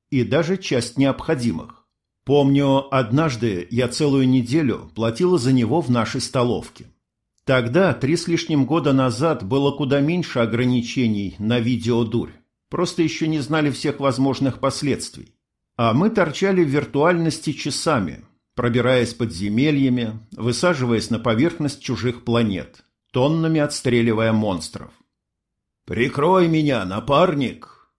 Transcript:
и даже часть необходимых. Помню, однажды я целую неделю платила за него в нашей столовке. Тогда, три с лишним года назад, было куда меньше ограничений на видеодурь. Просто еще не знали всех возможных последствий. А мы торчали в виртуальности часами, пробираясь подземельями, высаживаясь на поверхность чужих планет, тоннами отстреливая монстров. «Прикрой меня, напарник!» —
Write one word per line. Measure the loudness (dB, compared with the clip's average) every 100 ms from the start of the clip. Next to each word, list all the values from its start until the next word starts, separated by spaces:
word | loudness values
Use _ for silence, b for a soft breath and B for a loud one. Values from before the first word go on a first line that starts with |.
| -4
и | -2
даже | 0 0 0 -2
часть | -2 -2 -2 0
необходимых. | 0 0 -2 -2 -2 -4 -8 -20 _ _ _ _ 2
Помню, | 4 4 4 4 2 2
однажды | -2 2 2 0 0 -2 -4 -4
я | -2 -2
целую | 0 0 2 4
неделю | 2 2 0 0 -2 -6
платила | -4 -2 0 2 2
за | 2
него | 2 2 0
в | 2
нашей | 0 0 -4
столовке. | -4 -2 0 -2 -6 -18 -20 _ _ _ _ _ -2
Тогда, | 0 2 2 2
три | 0 0 -2
с | 0
лишним | -2 0 0 2
года | 2 2
назад, | 2 2 0 0 -2
было | -2 0 0
куда | 0 0 2
меньше | 2 0 -2 -2
ограничений | 0 0 2 0 -2 0 0 0 -4 -4
на | -2 0
видеодурь. | 0 -2 0 0 0 -2 -6 -12 _ _ -10
Просто | -4 -4 0
еще | -2 0 -2
не | -2
знали | -2 0 0
всех | -2 -4 -2
возможных | 0 2 0 0 -2 -2
последствий. | -4 -2 -4 -4 -6 -16 -20 _ _ _ _ -2
А | 2
мы | 4 2
торчали | 2 0 0 0 2
в | 2
виртуальности | 0 -2 0 2 2 0 -4 -6
часами, | -6 -6 -4 -2 0 -2 -8 -18 _ _ -4
пробираясь | 0 2 2 2 0
подземельями, | -2 -6 -4 -2 0 2 2 2 0 -2 -8 -14
высаживаясь | -6 -4 0 0 0 0 0 0
на | -2
поверхность | 0 2 0 0 -6 -6
чужих | -8 -4 -4 -6
планет, | -2 0 0 -2 -8 -18 _ _ _
тоннами | 0 0 2 0 0
отстреливая | 0 -2 0 2 2 2 2
монстров. | 2 0 -4 -8 -14 -16 _ _ _ _ _ _ _ _ _ -8
«Прикрой | -2 -2 0 2 4 4
меня, | 2 0 0 -2
напарник!» — | -6 0 2 2 2 -4 -6 -18 -20 _